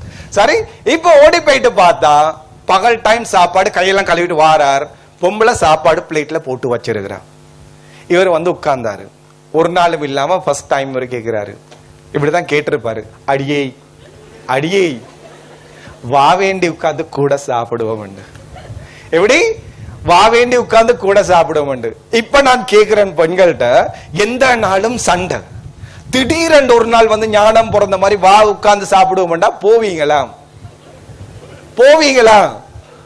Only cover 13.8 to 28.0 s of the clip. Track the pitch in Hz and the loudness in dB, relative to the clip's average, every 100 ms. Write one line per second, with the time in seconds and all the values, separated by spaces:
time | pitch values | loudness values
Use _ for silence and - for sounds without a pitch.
13.8 | _ _ - - - - - 131 160 196 | _ _ -20 -20 -20 -16 -6 -4 -2 -2
14.8 | 175 120 - - - - - - - - | -2 -4 -14 -20 -20 -20 -20 -20 -20 -20
15.8 | - - 120 139 143 180 196 190 175 160 | -20 -16 -2 2 2 2 -2 -2 -4 -4
16.8 | 160 151 160 - 143 139 - 120 117 117 | -6 -6 -8 -4 -2 -2 -4 -6 -6 -6
17.8 | 110 110 101 95 - - - - - - | -6 -8 -12 -18 -20 -20 -20 -20 -20 -20
18.8 | - - - 165 208 302 453 440 - - | -20 -20 -4 0 2 2 0 -4 -14 -20
19.8 | - - 156 175 220 233 247 247 220 226 | -20 -8 0 4 4 2 2 0 2 2
20.8 | 226 - 196 202 175 175 156 156 143 127 | 2 0 0 0 2 2 2 -2 -4 -6
21.8 | 117 - - 233 226 277 269 254 185 208 | -10 -12 -6 -4 0 2 2 0 2 2
22.8 | 208 214 196 160 160 180 180 127 120 156 | 4 2 0 0 -2 2 2 2 0 0
23.8 | 214 - - 156 214 247 254 233 196 196 | 0 -6 -10 -4 -4 0 0 0 -2 -2
24.8 | 220 240 - 180 180 120 - - - - | -2 -4 -2 -2 -4 -8 -12 -20 -20 -20
25.8 | - - - 254 262 320 330 302 262 233 | -20 -20 -6 -2 -2 -2 2 2 4 2
26.8 | 226 233 220 214 220 208 214 220 220 208 | 2 2 2 0 0 2 2 2 0 0
27.8 | 202 185 | 0 0